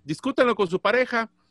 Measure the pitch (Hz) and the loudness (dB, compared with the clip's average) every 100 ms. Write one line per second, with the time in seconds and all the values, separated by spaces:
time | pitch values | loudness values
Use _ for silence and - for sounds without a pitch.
0 | 139 156 262 277 247 214 190 180 196 240 | -10 -6 -4 2 2 2 0 0 2 2
1 | 240 240 226 _ _ | 0 -2 -4 _ _